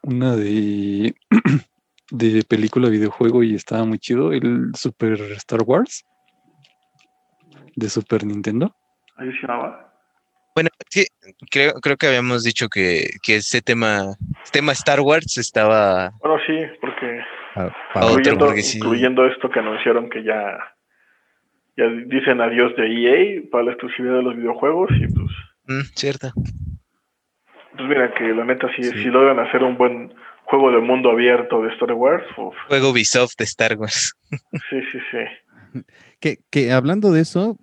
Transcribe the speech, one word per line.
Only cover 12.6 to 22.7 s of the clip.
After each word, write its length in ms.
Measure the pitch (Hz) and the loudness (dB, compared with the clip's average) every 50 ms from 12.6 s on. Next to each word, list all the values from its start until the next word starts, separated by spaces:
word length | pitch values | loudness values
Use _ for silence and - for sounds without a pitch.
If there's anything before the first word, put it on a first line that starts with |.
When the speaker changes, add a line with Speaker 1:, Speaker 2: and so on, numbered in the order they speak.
| 123 | -4
Speaker 3:
que, 420 | 104 - 101 95 90 87 78 - - - - - | -4 -2 0 0 2 2 0 -2 -4 -8 -6 0
que 140 | - 110 | 0 0
ese 240 | 107 98 - - 120 | 0 0 -2 -4 -2
tema, 540 | - - 120 120 113 110 107 101 98 98 98 _ - - - - - - | 0 0 0 0 2 0 0 0 -2 -6 -8 _ -10 -10 -10 -12 -12 -4
tema 200 | - 143 143 151 135 | -2 0 0 0 -2
Star 260 | - - - 143 139 | 0 0 2 2 2
Wars 380 | 139 143 151 160 156 - - | 4 2 2 2 0 -4 -6
estaba 760 | 127 113 - _ 113 107 107 110 107 104 98 92 92 92 92 107 - | -6 -6 -2 _ 2 4 4 4 4 4 4 2 0 -2 -4 -8 -4
Speaker 2:
Bueno, 160 | - 151 156 151 - | -2 0 0 0 0
sí, 80 | - 156 160 160 139 - - | -4 -4 -4 -6 -8 -10 -10
porque 380 | - 127 - - 127 120 120 120 113 - - - - - - | -10 -10 -8 -8 -8 -8 -8 -10 -12 -14 -16 -18 -18 -14 -8
Speaker 4:
Ah, 160 | 101 92 90 - - - - - | -8 -8 -8 -8 -12 -16 -6 0
pa- 80 | 98 | 2
Speaker 3:
a 40 | 101 | 4
otro, 120 | 113 113 135 | 4 4 6
Speaker 2:
incluyendo, 260 | 135 143 - - 147 | 4 4 4 4 4
Speaker 3:
porque 160 | 143 131 107 104 | 4 4 2 -2
sí. 140 | - - | -4 -4
Speaker 2:
incluyendo 480 | 110 107 113 117 120 127 127 131 127 127 | -2 -2 -2 0 2 2 2 4 4 4
esto 240 | 131 127 - - 127 | 4 2 -2 -6 -4
que 100 | - 120 | -2 -2
anunciaron 500 | 110 107 107 - - 123 113 117 117 120 | -2 -2 -6 -2 0 2 2 2 0 -4
que 140 | 113 113 110 | -10 -8 -4
ya, 340 | 110 110 107 104 101 98 - - - _ _ _ _ _ _ _ _ _ _ _ _ _ _ _ _ _ _ _ _ _ | -4 -4 -4 -4 -6 -8 -10 -14 -16 _ _ _ _ _ _ _ _ _ _ _ _ _ _ _ _ _ _ _ _ _
ya 80 | - 120 113 113 117 120 | 0 0 0 0 -4 -8
dicen 340 | 123 127 131 131 139 127 117 | -4 -4 0 2 2 2 2
adiós 320 | 117 117 117 120 123 - | 0 0 2 2 2 2